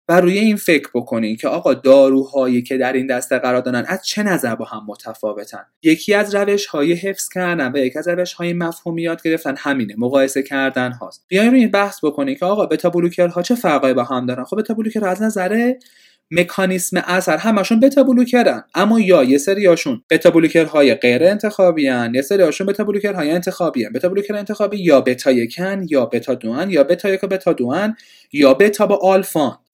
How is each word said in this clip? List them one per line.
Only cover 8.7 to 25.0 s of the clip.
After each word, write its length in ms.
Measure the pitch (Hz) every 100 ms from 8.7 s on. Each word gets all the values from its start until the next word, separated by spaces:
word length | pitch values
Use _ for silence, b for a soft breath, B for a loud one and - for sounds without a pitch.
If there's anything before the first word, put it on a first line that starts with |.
| 165 175 165
یاد 200 | 165 165
گرفتن 340 | 165 160 156 135
همینه، 380 | 143 135 104 107
مقایسه 460 | 123 139 135 139
کردن 480 | 135 139 135 131 127
هاست. 340 | 120 92 - -
بیاین 240 | 185 226
روی 80 | 262
این 120 | 220
بحث 320 | 202 202 -
بکنین 320 | 151 143 139 135
که 100 | 180
آقا 200 | 208 180
بتا 240 | 160 175
بلوکرها 520 | 170 175 175 175 175
چه 140 | 175 247
فرقایی 380 | 185 143 135
با 100 | 127
هم 220 | 123 127 123
دارن. 180 | 127
خب 160 | 123 202
بتا 140 | 214
بلوکرها 340 | 220 220 220 196
از 140 | 190
نظر 520 | 220 208 185 220 240 254 b b b b -
مکانیسم 640 | 165 175 - 185 185 - 185
اثر 400 | 175 180 180 160
همشون 420 | 208 208 185 226
بتا 240 | 269 277
بلوکرن، 600 | 269 247 247 247 208 185 - -
اما 240 | 208 226
یا 240 | 190 175
یه 140 | 127 143
سریاشون 640 | 165 196 196 165 151 113 -
بتا 200 | 160 175
بلوکرهای 640 | 165 160 165 156 156 139 110
غیر 280 | 123 123
انتخابی 640 | 170 208 214 208 185 160 139
ان، 260 | 123 117 127
یه 60 |
سریاشون 460 | 143 202 170 143 190
بتا 160 | 170
بلوکرهای 480 | 208 202 202 185 147
انتخابی 540 | 175 180 180 165 131 107
ان. 80 |
بتا 160 | 127 180
بلوکر 260 | 196 202 208
انتخابی 420 | 208 214 208 208
یا 240 | 175 135